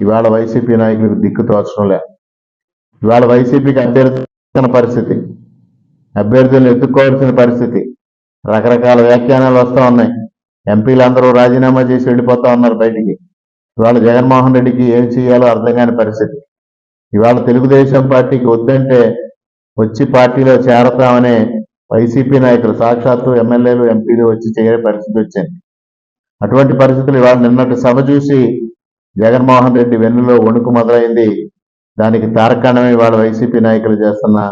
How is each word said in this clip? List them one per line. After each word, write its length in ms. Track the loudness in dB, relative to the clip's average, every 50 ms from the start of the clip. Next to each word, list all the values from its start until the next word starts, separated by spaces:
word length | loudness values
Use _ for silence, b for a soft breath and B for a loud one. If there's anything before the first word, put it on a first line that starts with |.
ఇవాళ 240 | -4 -2 0 0 0 0 0
వైసీపీ 400 | 0 -2 -2 -4 -4 -2 -2 0 0
నాయకులకు 340 | 0 -2 -2 -2 -2 -2 -2 -2
దిక్కు 200 | -4 -4 -4 -4 -4 -2
తోచడం 380 | -2 -2 -4 -4 -6 -4 -2 -2
లే. 80 | -2 -4 -6 -10 _ _ _ _ _ _ _ _ _ _ _ _ _ _ _ _ _ -6 -2
ఇవాళ 200 | 0 2 2 2 2
వైసీపీకి 480 | 2 2 0 0 0 0 0 0 -2 -2 -2
అభ్యర్థించిన 840 | 0 0 0 0 0 -2 -6 -10 -14 _ _ _ _ -4 -2 -2 0 0
పరిస్థితి, 400 | 0 0 0 -2 -4 -4 -4 -6 -6 -8 -10 -16 -20 -20 _ _ _ _ _ _ _ _ _ _ _ _ _ -6 -6
అభ్యర్థులను 480 | -2 0 2 2 2 4 4 4 4 2 2
ఎత్తుక్కోవాల్సిన 580 | 0 0 0 0 2 2 2 0 0 0 0 0 2
పరిస్థితి, 400 | 2 0 0 -2 -4 -4 -4 -6 -6 -8 -12 _ _ _ _ _ _ _ _ _ -6 -4
రకరకాల 480 | -2 -2 0 0 0 2 2 2 2 4 4 2
వ్యాఖ్యానాలు 500 | 2 2 2 0 0 2 2 2 2 2
వస్తా 180 | 0 0 0 0 2 2
ఉన్నాయి. 220 | 2 2 0 0 -2 -6 -12 -14 _ _ _ _ _ _ -6 -2 -2
ఎంపీలు 280 | 0 0 0 2 2 2 2
అందరూ 200 | 2 2 2 2 4 4
రాజీనామా 420 | 2 2 2 2 2 2 2 0 0 0
చేసి 160 | -2 -2 -2 -2
వెళ్ళిపోతా 380 | -2 -2 0 0 0 0 0 0 2
ఉన్నారు 200 | 2 0 0 0 0
బయటికి. 320 | -2 -2 -2 -4 -6 -6 -6 -10 _ _ _ _ _ _ _ _ _ _ _ -2
ఇవాళ 180 | 0 2 2 2 2
జగన్మోహన్ 500 | 2 2 2 2 2 2 2 2 2 2 2
రెడ్డికి 280 | 0 0 -2 -2 0 0 0 0
ఏం 60 | 0 -2 -2
చేయాలో 300 | -2 0 0 2 2 2 2
అర్థం 220 | 0 0 -2 -2 0 0
కాని 140 | 0 -2 0 -2
పరిస్థితి. 380 | -4 -4 -4 -6 -6 -6 -8 -14 -20 _ _ _ _ _ _ _ _ _ _ _ _ _ -2
ఇవాళ 220 | 0 2 2 2 0 0 0
తెలుగుదేశం 540 | 0 0 2 2 4 2 2 2 2 0 0 0
పార్టీకి 360 | 0 0 0 0 -2 -2 0 0 -2
వద్దంటే 460 | 0 0 -2 -2 0 0 0 2 2 2 2 -2 -6 -10 -14 -16 _ _ _ _ _ _ _ -6 -4
వచ్చి 220 | -4 -4 -2 -4 -2 0 2
పార్టీలో 380 | 2 2 2 2 0 2 2 2 2 2 2
చేరతామనే 680 | 2 2 2 2 2 2 2 2 2 2 2 2 2 0 0 -2 -4 -8 -12 _ _ _ _ -4 -2
వైసీపీ 420 | -2 -2 -2 -2 -2 -2 0 0 2 2
నాయకులు, 280 | 2 2 2 0 -2 -2 -2
సాక్షాత్తు 500 | -2 -2 -2 -2 -2 -2 -2 -2 -2 -2 -2 0
ఎమ్మెల్యేలు, 420 | 0 0 0 0 0 0 0 0 0 0 0
ఎంపీలు 300 | -2 -2 -2 0 0 0 0
వచ్చి 160 | -2 -2 -4 -6 -4
చేరే 220 | -2 0 0 0 0 -2 -2
పరిస్థితి 280 | -4 -4 -6 -6 -4 -4
వచ్చింది. 320 | -4 -4 -6 -8 -8 -8 -10 -16 _ _ _ _ _ _ _ _ _ _ _ _ _ _ _ -8 -6
అటువంటి 300 | -2 0 2 2 2 2 2
పరిస్థితులు 360 | 2 2 0 0 -2 0 0 2
ఇవాళ 160 | 4 4 4 4 2
నిన్నటి 300 | 2 2 2 0 -2 -2 -2
సభ 160 | 0 0 0 0 0 0
చూసి 280 | 0 0 0 0 0 0 0 0 -2 -6 -10 -12 -14 _ _ _ _ _ _ _ -6 -2
జగన్మోహన్ 540 | 0 0 0 0 2 2 2 2 2 2 2 0
రెడ్డి 180 | 0 0 0 0
వెన్నులో 320 | 0 0 0 0 0 2 2 2 2
వణుకు 260 | 2 0 0 -2 0 0
మొదలైంది. 500 | 0 0 2 0 0 0 0 0 0 0 0 -2 -4 -8 -12 _ _ _ _ _ _ _ _ _ -2
దానికి 260 | -2 0 0 0 -2 -2 0
తారకాణమే 540 | 0 2 2 0 0 0 0 2 2 2 2 2
ఇవాళ 180 | 2 2 2 2 2
వైసీపీ 360 | 0 0 -2 -4 -4 -2 0 0 0
నాయకులు 300 | 0 0 0 0 -2 -2 0 0
చేస్తున్న 340 | -2 -2 -2 -2 -2 -2 -2 -2 -6